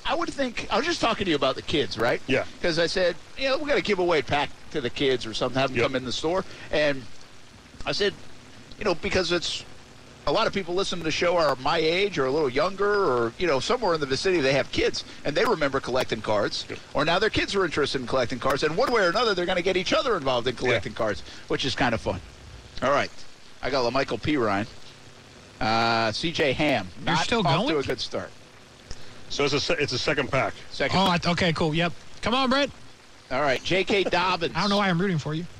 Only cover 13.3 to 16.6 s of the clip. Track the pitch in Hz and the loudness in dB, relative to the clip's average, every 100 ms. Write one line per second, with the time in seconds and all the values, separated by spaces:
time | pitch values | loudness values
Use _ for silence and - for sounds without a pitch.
13.3 | - 175 135 - 254 214 160 139 135 196 | 0 0 2 2 0 2 0 0 0 2
14.3 | 180 135 139 - - - - - - 151 | 2 4 2 0 0 0 -2 -10 -6 -2
15.3 | 151 247 180 143 135 - 123 123 113 104 | 2 2 2 2 0 0 -2 0 -2 0
16.3 | 107 123 - | 2 2 -2